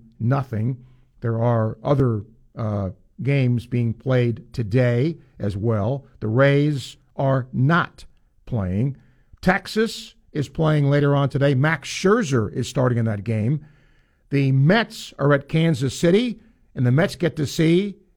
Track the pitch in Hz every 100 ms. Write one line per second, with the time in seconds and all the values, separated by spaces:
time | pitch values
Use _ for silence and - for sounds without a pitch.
0 | - - 117 139 131 107 117 131 - _
1 | _ _ 117 113 120 117 110 - 131 139
2 | 131 107 101 - _ - 110 101 95 -
3 | _ - 123 139 127 120 - 120 117 107
4 | 135 127 120 113 - - 104 127 123 120
5 | 151 156 _ - 104 98 117 107 101 135
6 | - - 110 117 139 143 147 143 - -
7 | _ - 135 135 127 123 135 170 - -
8 | - _ _ _ - 120 92 95 139 127
9 | - _ _ - 185 190 - 214 220 -
10 | - - _ 151 135 - 156 151 139 143
11 | 143 143 139 135 139 131 151 160 - -
12 | 190 226 170 131 98 131 120 139 123 117
13 | 113 104 98 110 110 147 - _ _ _
14 | _ _ _ 143 135 135 143 220 220 -
15 | - - 143 143 - 160 165 131 131 -
16 | 170 196 247 - - _ _ - 123 135
17 | 196 - 165 156 143 - 160 175 202 190
18 | _